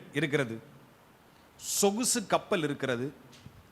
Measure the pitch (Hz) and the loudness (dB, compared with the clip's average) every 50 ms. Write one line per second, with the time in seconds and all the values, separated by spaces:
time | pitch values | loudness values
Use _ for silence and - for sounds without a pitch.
0 | - - - 143 156 160 131 147 135 113 113 110 - - - - - - - - | -10 -8 -4 -2 0 2 2 0 0 0 -4 -8 -12 -14 -20 -20 -20 -20 -20 -20
1 | - - - - - - - - - - - - - - - - - 202 202 220 | -20 -20 -20 -20 -20 -20 -20 -20 -20 -20 -20 -14 -8 -4 0 2 2 4 2 2
2 | 254 - - 240 196 - 180 165 - - 214 190 151 147 147 - - 131 127 117 | 2 2 2 0 0 2 2 0 2 2 0 2 2 0 -2 -2 0 0 0 0
3 | 127 143 - - - - - - - - - - - - | -2 -4 -8 -10 -18 -20 -20 -20 -20 -20 -20 -20 -20 -20